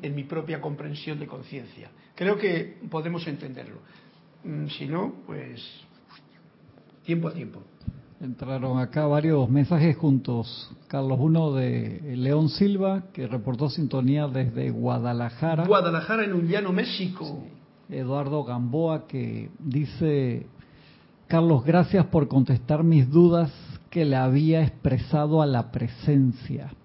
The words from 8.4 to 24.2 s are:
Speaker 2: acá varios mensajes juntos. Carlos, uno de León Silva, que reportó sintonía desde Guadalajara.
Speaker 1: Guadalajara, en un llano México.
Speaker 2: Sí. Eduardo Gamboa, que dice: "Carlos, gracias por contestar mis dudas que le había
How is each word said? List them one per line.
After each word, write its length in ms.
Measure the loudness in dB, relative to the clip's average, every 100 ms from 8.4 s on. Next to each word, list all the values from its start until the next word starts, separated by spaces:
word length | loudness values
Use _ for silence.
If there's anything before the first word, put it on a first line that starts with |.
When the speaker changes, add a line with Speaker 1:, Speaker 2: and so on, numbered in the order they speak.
| -8 -6 -2 -2
Speaker 2:
acá 280 | -2 0 2
varios 420 | 2 4 2 4
mensajes 460 | 4 4 4 4 4
juntos. 760 | 2 2 2 -4 -4 -10 -16 -20 -8
Carlos, 320 | -4 -2 2
uno 320 | 2 4 2
de 600 | 0 0 -2 -4 -8 -8 -4
León 320 | 0 2 2
Silva, 540 | 2 2 2 0 -2 -6
que 140 | -10 -6
reportó 420 | -6 -4 -2 -4
sintonía 600 | -2 -2 0 2 2 0
desde 420 | -2 -2 -2 -4
Guadalajara. 960 | -2 -2 -2 -2 -4 -6 -4 -2 0 4
Speaker 1:
Guadalajara, 580 | 4 2 -2 -2 -2
en 80 | 0
un 120 | 0 0
llano 260 | 0 0
México. 520 | -2 -2 -4 -6 -8 -10 -12 -14 -20 -20 _ -12
Speaker 2:
Sí. 80 | -8
Eduardo 480 | -4 -4 -2 -4
Gamboa, 640 | -2 -4 -2 0 0 -2 -4
que 420 | -6 -6 -6 -10 -10
dice: 880 | -4 -2 -2 -2 0 2 0 -2 -8 -18 -20 -20 -20 -20 _ _ 0
"Carlos, 380 | 4 6 4
gracias 420 | 6 4 4 4 4
por 220 | 2 4
contestar 560 | 4 4 2 2 2
mis 260 | 6 6 6
dudas 420 | 8 8 6 2 -4 -16 -18 -6
que 140 | 0
le 100 | 2
había 480 | 2